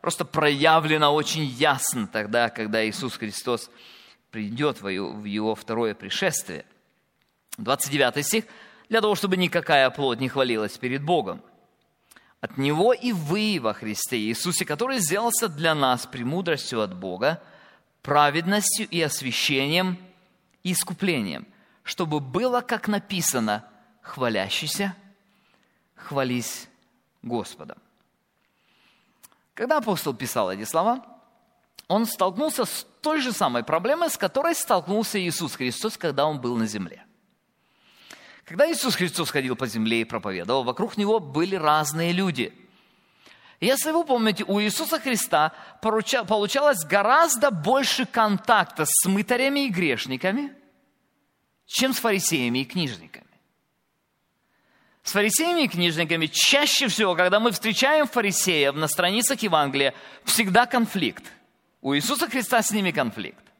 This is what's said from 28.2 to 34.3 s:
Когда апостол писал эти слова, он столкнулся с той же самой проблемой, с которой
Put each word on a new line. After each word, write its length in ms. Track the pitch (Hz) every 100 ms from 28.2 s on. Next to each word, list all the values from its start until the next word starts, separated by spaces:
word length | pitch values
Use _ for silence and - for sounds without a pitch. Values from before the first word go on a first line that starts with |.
| _ _ _ _ _ _ _ _ _ _ - _ _
Когда 220 | - 240 302
апостол 380 | 220 180 156
писал 360 | 120 123 - 98
эти 140 | 98
слова, 420 | 110 160 190 247 - - _ _ _ _ _ _ -
он 200 | 190 226
столкнулся 580 | - 185 185 302 -
с 200 | 220 - - _
той 180 | 302 311
же 100 | 254
самой 320 | 220 165 123
проблемой, 480 | 117 160 185 311 339
с 60 | -
которой 400 | 190